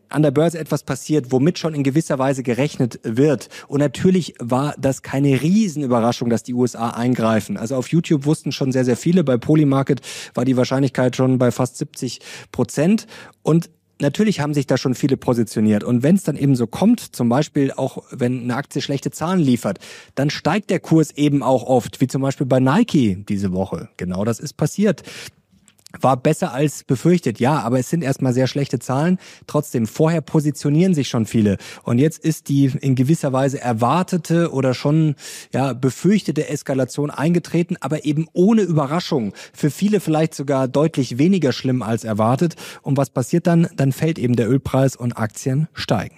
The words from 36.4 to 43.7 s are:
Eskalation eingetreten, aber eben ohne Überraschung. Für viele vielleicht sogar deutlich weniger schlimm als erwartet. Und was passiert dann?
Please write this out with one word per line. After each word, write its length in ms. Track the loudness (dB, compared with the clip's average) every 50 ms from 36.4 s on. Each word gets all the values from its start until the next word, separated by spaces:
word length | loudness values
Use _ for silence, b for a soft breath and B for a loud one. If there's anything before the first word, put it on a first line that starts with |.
| -4 -4
Eskalation 600 | -6 -8 -4 -4 -2 -2 -2 -2 -2 -4 -6 -6
eingetreten, 680 | -4 -2 0 2 2 2 0 0 -2 -2 -2 -2 -4 -6
aber 240 | -6 -6 -6 -4 -2
eben 240 | -2 -2 -2 -2 -4 0
ohne 300 | 2 4 4 6 4 4
Überraschung. 680 | 2 2 2 2 0 0 -2 -2 -2 -2 -2 -2 -4 -6 B B B B
Für 180 | -4 -4 -2
viele 300 | -2 0 0 0 0 0
vielleicht 340 | 0 0 0 0 0 0 -2
sogar 320 | -6 -4 -2 0 0 0 0
deutlich 500 | 2 2 0 2 0 -2 -4 -2 0 2
weniger 360 | 2 4 4 4 2 0 0
schlimm 280 | 0 -2 -2 -2 -2
als 220 | -2 -2 -4 -4 -2
erwartet. 520 | -4 -2 0 2 2 2 2 0 0 -2 B B B B B
Und 160 | B -2 0 0
was 120 | 0 0
passiert 380 | -2 -4 -4 0 0 0 2 4
dann? 220 | 4 4 4 2